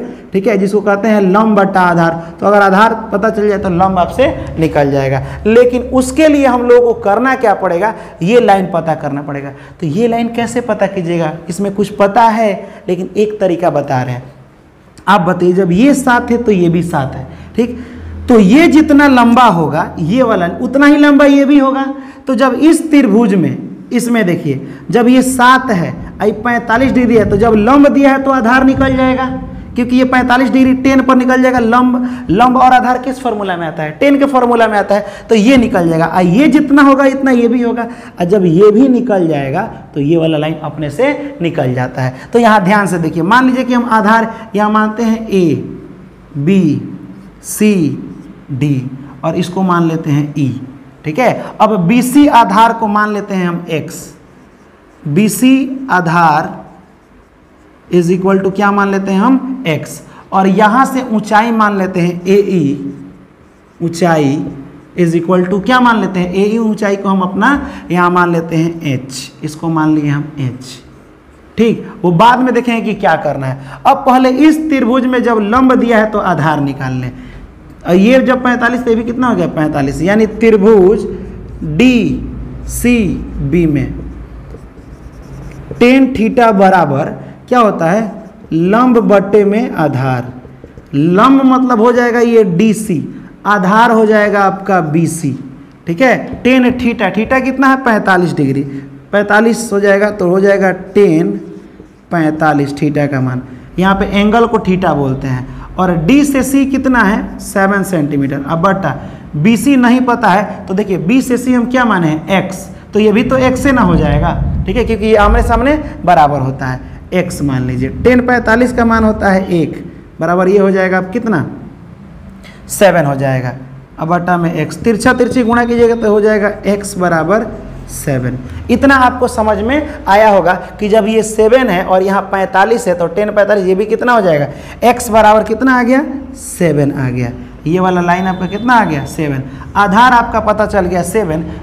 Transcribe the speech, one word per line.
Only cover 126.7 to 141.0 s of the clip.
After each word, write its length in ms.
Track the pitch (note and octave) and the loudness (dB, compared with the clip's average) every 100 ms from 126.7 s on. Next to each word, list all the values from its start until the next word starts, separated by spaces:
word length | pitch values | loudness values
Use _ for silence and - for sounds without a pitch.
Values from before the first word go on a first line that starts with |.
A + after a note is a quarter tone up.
| G3+ G3 F3+ | -4 -4 -4
बराबर 480 | F3+ E3 D#3 G#3+ A3+ - - - - | -2 0 0 -2 -2 -10 -14 -16 -14
सेवन। 480 | - - C3 B2 B2+ - - - | -10 -6 -4 -4 -8 -10 -10 -4
इतना 240 | B3 C#4 C4+ | 0 2 4
आपको 320 | B3 B3+ B3 | 2 0 -2
समझ 300 | A#3 G#3+ G#3 | -2 -2 0
में 440 | A3 C#4+ D4+ - - | -2 -2 -4 -6 0
आया 220 | G3 A3 | 4 4
होगा 240 | G3 E3 F#3 - - | 4 2 -2 -6 -6
कि 100 | G#3 | 0
जब 180 | A3 G#3 | 2 2
ये 160 | A3 | 0
सेवन 440 | G3+ - A3 C4 A#3+ | -2 0 4 4 2
है 160 | F3+ | 0
और 180 | F#3 F#3 | 0 0
यहाँ 200 | F#3+ G3 | 0 -2
पैंतालीस 640 | F#3+ G3 F#3+ F#3+ G#3 A#3 F#3+ | -2 -4 0 2 2 2 0
है 60 | |
तो 120 | E3+ E3+ | -2 -2
टेन 220 | E3+ G#3 | -2 -2
पैंतालीस, 360 | G#3 G3 G#3 F#3 | 0 2 2 0
ये 80 | |
भी 120 | F#3 G#3+ | 0 0
कितना 260 | A3 A#3+ | -2 2
हो 80 | A#3 | 2
जाएगा? 280 | F#3+ D3 C#3 - - - | 2 0 -2 -8 -18 -2
एक्स 260 | A#3 A#3 - | 0 0 0
बराबर 320 | A3 G#3+ G#3+ | 4 4 4
कितना 300 | G#3+ A3 C4 | 2 0 2
आ 80 | B3+ | 2
गया? 220 | A#3+ C4 D#4 - - - | 2 0 0 -6 -12 -16
सेवन 560 | - - F3 C#3+ C#3 | -12 -2 0 0 0
आ 160 | D3 B2+ | -2 -4
गया। 200 | B2 A#2+ B2 - - D3+ | -4 -6 -8 -16 -10 -4
ये 140 | F3+ | 0
वाला 200 | F#3 F3+ | 0 0
लाइन 260 | F3+ F3+ F#3+ | 0 0 -2
आपका 200 | F#3 F3+ | -4 -6
कितना 260 | G3+ A#3+ | -6 0
आ 100 | A#3+ | 0
गया? 200 | F#3 D3 C3 | 0 -2 -6
सेवन। 360 | - D3+ C3 C3 - - G3 | -6 -4 -4 -8 -12 -6 -2
आधार 360 | G3+ G3+ B3+ | 2 4 4
आपका 260 | A#3+ A#3 A3+ | 4 0 -2
पता 240 | G#3+ G#3 G3+ | -2 -2 -2
चल 200 | G3+ F3+ | -2 -2
गया 160 | F3+ | -2